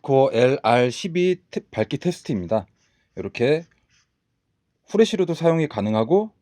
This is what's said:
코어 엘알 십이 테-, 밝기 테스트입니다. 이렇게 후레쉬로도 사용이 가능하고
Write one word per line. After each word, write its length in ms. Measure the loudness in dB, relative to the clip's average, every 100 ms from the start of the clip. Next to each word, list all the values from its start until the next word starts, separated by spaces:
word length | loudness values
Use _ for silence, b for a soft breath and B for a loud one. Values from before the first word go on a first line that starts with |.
코어 300 | 2 2 4
엘알 600 | 4 2 2 2 2 2
십이 520 | -2 -6 -2 0 -2 _
테-, 120 | -12 -8
밝기 280 | -6 -4 -2
테스트입니다. 680 | -4 -6 -6 -6 -2 -4 -4 _ _ _ _
이렇게 480 | -12 -12 -2 0 0 -4 _ _ _ _ _ _ _ _ _ _ _ _
후레쉬로도 460 | 2 2 2 -2
사용이 340 | 0 0 2 -2
가능하고 640 | -2 -2 -2 2 0 0 _